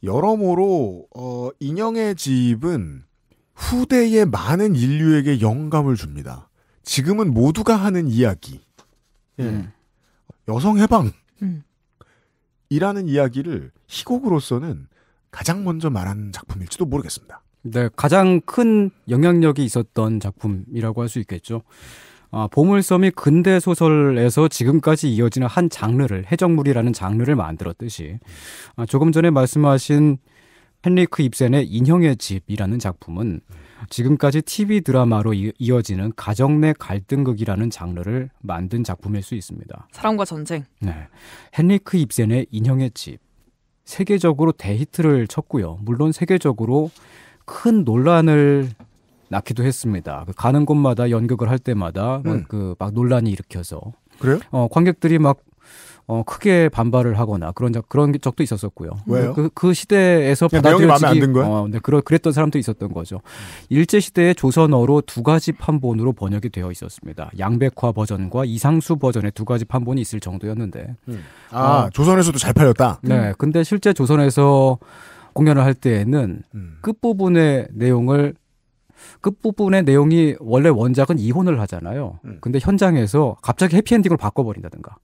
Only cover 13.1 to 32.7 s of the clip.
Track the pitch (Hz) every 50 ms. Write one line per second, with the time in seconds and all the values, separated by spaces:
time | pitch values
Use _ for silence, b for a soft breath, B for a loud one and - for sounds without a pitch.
13.1 | 139 143 143 131 117 131 139 170 156 98 69 131 _ _ _ _ - - - -
14.1 | 247 247 277 240 180 156 135 - 127 120 143 170 131 73 67 - _ _ _ _
15.1 | _ _ _ _ - - - - 170 196 202 185 170 160 165 160 135 101 90 95
16.1 | 101 104 104 101 95 - - _ - 98 92 82 - - 180 147 123 143 131 -
17.1 | - - _ _ - - _ _ _ _ _ 120 113 123 123 113 - - - 147
18.1 | 160 196 190 190 185 170 - - - - 240 233 220 214 202 196 - _ _ -
19.1 | 120 127 151 175 175 170 165 156 143 143 143 117 - 120 113 - _ - 110 110
20.1 | 110 107 - 101 95 _ - 110 101 92 95 - - 117 110 110 110 117 117 117
21.1 | - 123 107 _ 95 87 _ - 113 113 - B B B B B B B B B
22.1 | B B B B - 107 110 104 - - 147 180 202 202 190 - 190 180 190 190
23.1 | 180 - - 147 143 165 175 196 190 180 170 190 175 - 170 160 156 151 147 139
24.1 | 131 120 117 123 - - 156 160 - - 120 120 139 160 - - 156 156 - 147
25.1 | 120 107 117 117 - 131 127 120 - - 175 170 - - - 110 117 127 139 123
26.1 | 104 95 95 - 170 170 185 180 170 156 139 143 139 117 113 120 120 - 98 92
27.1 | 104 110 120 127 151 127 87 78 156 78 92 87 87 _ 110 117 - - 82 76
28.1 | 87 117 B B B B B B B B B B B - 117 113 - 139 151 165
29.1 | 156 156 165 170 160 139 131 127 - 151 147 143 139 131 - - 147 147 151 151
30.1 | 143 135 b b b b b b b b b b b _ _ 180 180 180 180 170
31.1 | - - 156 127 113 - 135 120 - 143 135 - 90 113 123 131 165 180 175 156
32.1 | 135 107 - - 101 95 - _ 101 104 104 95